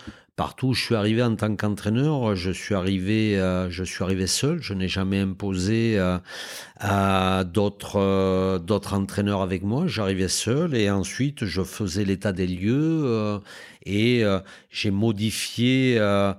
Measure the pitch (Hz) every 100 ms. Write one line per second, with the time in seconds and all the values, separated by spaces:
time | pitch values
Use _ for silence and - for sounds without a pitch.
0 | - - _ - 78 - 131 117 - 110
1 | 107 113 120 107 107 101 107 98 104 113
2 | 151 143 110 92 92 90 - 101 92 95
3 | 92 110 110 98 92 90 92 87 90 -
4 | 92 95 92 - 139 170 - 98 92 95
5 | 95 98 98 92 98 92 95 113 117 107
6 | 90 90 - - - - - - 101 101
7 | 98 95 92 95 92 95 101 - - 104
8 | 98 95 95 95 95 92 85 101 - 98
9 | 95 - 101 98 92 92 101 127 175 107
10 | 98 95 92 - 107 139 175 120 101 98
11 | 92 - 143 143 101 87 90 - 101 92
12 | 98 95 107 90 92 90 101 135 160 160
13 | 135 110 104 101 - - - - - 101
14 | 120 120 104 95 - - _ - 107 98
15 | 113 101 110 - - - 123 131 131 117
16 | 104 101 101